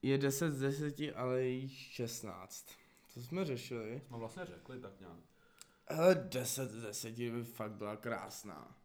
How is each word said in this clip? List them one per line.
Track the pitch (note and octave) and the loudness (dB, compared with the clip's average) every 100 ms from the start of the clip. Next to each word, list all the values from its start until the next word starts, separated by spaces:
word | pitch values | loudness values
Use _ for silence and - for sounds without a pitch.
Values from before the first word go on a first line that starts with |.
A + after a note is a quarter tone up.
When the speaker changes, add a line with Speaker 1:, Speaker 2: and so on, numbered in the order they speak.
Speaker 1:
Je | B2+ C#3 | 6 6
deset | C#3 C3+ E3 | 6 4 2
z | C#3 | 4
deseti, | C#3 C#3 D3+ C#3+ D3 | 2 2 -2 -2 -4
ale | - B2+ B2+ | 0 2 2
je | B2+ | 2
jí | B2+ C3+ | 0 -4
šestnáct. | C3+ - - A#2 - G#2+ F#2 F#2+ - - - - - - | -8 -12 -4 -2 -2 -6 -8 -10 -12 -14 -18 -20 -18 -14
To | - | -12
jsme | B2 E3+ F3+ | -4 0 0
řešili. | B2 - A#2+ A2 B2+ C#3 | 0 -2 -4 -2 -6 -6
Speaker 2:
Jsme | A#2+ | -6
vlastně | A2+ - F3+ | -6 -6 -8
řekli | F2 - B2+ | -10 -10 -10
tak | A2 F#2+ | -10 -12
nějak. | F#2+ E2+ - _ - - - _ - | -16 -16 -18 _ -20 -20 -20 _ -4
Speaker 1:
Hele, | D#3+ F3 F3 | 8 10 8
deset | A2+ B2+ B2 C3 B2+ | 6 0 0 0 -2
z | A2 | -2
deseti | A2 G#2 A#2 A#2 A#2+ | -6 -4 -4 -2 -2
by | A#2 | 0
fakt | A#2+ - A2 | -4 -4 -4
byla | G#2 G#2 G#2+ | -2 -4 -2
krásná. | A#2 G#2+ G2 - G#2 D#2 B1 - | -2 -2 -4 -8 -10 -12 -14 -18